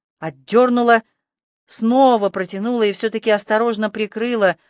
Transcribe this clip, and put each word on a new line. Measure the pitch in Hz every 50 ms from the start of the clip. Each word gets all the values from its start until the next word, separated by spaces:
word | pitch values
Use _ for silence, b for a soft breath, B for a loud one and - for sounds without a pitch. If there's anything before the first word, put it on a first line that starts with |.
| _ _ _ _
отдернула, | 160 160 135 135 131 - 196 233 254 247 240 240 240 233 233 226 - _ _ _ _ _ _ _ _ _ _ _ _
снова | _ - - 220 226 247 262 269 254 240 220 202 196
протянула | 185 196 185 180 196 190 208 240 247 233 220
и | 208
все-таки | 196 - - 220 220 220 - 226
осторожно | 214 202 - - 214 214 233 240 220 202 214 208
прикрыла | - 220 214 202 - 220 226 247 240 226 202 185 165 - _